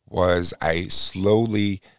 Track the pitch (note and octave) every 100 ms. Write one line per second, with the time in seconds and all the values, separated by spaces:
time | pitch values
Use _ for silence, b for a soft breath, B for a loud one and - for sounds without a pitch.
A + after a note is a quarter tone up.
0 | _ F#2 F2+ F2 F2 - E2 E2 F#2 -
1 | - F#2 G2+ A2 A2+ G#2 G2+ F#2+ b